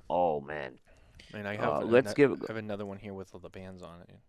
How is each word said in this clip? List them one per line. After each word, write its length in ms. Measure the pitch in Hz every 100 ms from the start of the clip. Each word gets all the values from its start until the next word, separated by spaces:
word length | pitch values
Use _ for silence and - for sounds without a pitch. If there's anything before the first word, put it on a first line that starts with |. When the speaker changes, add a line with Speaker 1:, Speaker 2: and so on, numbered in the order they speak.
| -
Speaker 1:
oh 320 | 87 87 73
man. 360 | 69 76 65 64 _ - - - -
Speaker 2:
I 40 | 107
mean, 80 | 101
I 80 | 104
have 180 | 117
Speaker 1:
Uh, 60 | -
Speaker 2:
an-, 120 | 104
Speaker 1:
let's 200 | 120 107
Speaker 2:
I 20 |
Speaker 1:
give 260 | 107 139 92 -
Speaker 2:
have 100 | 113
another 280 | 107 101 104
one 120 | 98
here 140 | 104
with 200 | 98 95
all 60 | 95
the 100 | 85
bands 320 | 98 95 92
on 200 | 85 85
it. 140 | 90 98